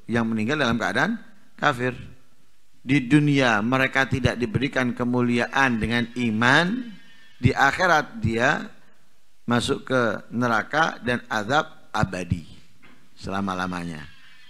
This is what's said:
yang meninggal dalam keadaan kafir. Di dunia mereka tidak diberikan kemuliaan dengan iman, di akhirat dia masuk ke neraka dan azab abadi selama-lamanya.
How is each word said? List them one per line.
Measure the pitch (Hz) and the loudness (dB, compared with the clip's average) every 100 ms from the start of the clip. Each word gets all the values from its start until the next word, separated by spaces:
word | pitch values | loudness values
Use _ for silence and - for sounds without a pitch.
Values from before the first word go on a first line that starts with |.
| - | -4
yang | 117 113 | 0 0
meninggal | 113 107 151 | 0 0 0
dalam | 123 117 | 2 0
keadaan | 95 107 165 233 - - - - | 0 0 0 -2 -8 -18 -18 -2
kafir. | 147 127 127 123 - - - - - - - - | 0 0 -2 -4 -10 -16 -18 -18 -18 -18 -18 -10
Di | 117 143 120 | 2 2 6
dunia | 147 147 139 127 107 | 6 6 4 4 4
mereka | 110 131 131 135 127 | 4 2 4 2 2
tidak | 135 123 110 | 2 2 2
diberikan | 120 104 135 131 123 | 0 0 0 0 0
kemuliaan | 117 123 123 123 120 117 - 135 117 | 0 0 2 2 2 2 4 2 2
dengan | 110 120 117 | 0 0 0
iman, | 123 120 107 120 143 175 254 240 185 - - - - | -2 0 4 6 6 4 0 -6 -12 -16 -18 -18 2
di | 120 | 2
akhirat | 113 135 135 180 156 123 113 | 6 4 4 4 4 2 -4
dia | 107 113 131 - - - - - - - - - | -2 2 2 2 -4 -14 -18 -18 -18 -18 -18 -10
masuk | - 120 110 135 - | 0 0 2 -2 0
ke | 127 117 92 - | 2 2 0 -6
neraka | 113 123 110 98 147 165 - | -2 0 0 0 0 0 0
dan | 113 120 - | -2 -4 -2
azab | 110 104 147 160 - - | -4 0 0 0 -6 -6
abadi | 107 107 92 87 87 73 - - - - - - - | -2 -2 -2 -4 -6 -6 -16 -18 -18 -18 -18 -18 -12
selama-lamanya. | - 95 98 92 92 90 85 78 73 - - - - | -6 -4 -2 -2 -4 -4 -6 -10 -12 -16 -18 -18 -10